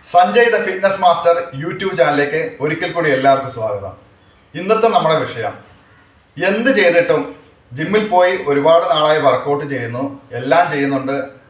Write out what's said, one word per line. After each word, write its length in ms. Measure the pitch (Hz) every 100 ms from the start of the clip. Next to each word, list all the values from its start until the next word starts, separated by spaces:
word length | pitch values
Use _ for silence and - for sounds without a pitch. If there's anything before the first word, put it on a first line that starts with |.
| -
സഞ്ജയ് 420 | 175 185 226 233
ദ 40 | 208 185
ഫിറ്റ്നസ് 340 | 190 196 -
മാസ്റ്റർ 320 | 180 170 170 170 170 135
YouTube 340 | 170 190 190 175
ചാനലിലേക്ക് 420 | 151 143 143 156 165 -
ഒരിക്കൽ 260 | 156 151 175 170
കൂടി 140 | 156 131
എല്ലാവർക്കും 360 | 135 135 123 117
സ്വാഗതം. 380 | 110 101 101 - _ _ _ _ _ 156
ഇന്നത്തെ 280 | 190 220 226 185
നമ്മുടെ 200 | 156 156
വിഷയം, 320 | - - - - - _ _ _ _ _ _ -
എന്ത് 320 | 175 214 247 208
ചെയ്തിട്ടും 440 | 175 170 170 151 139 - _ _ _ 123
ജിമ്മിൽ 260 | 165 214 202
പോയി 220 | 180 180 185 147
ഒരുപാട് 360 | 143 147 170 170
നാളായി 300 | 160 151 156 139
വർക്കൗട്ട് 400 | 127 143 143 143
ചെയ്യുന്നു, 320 | 131 117 120 139 - - 120
എല്ലാം 240 | 127 165 175
ചെയ്യുന്നുണ്ട് 420 | 147 139 135 135 139 - -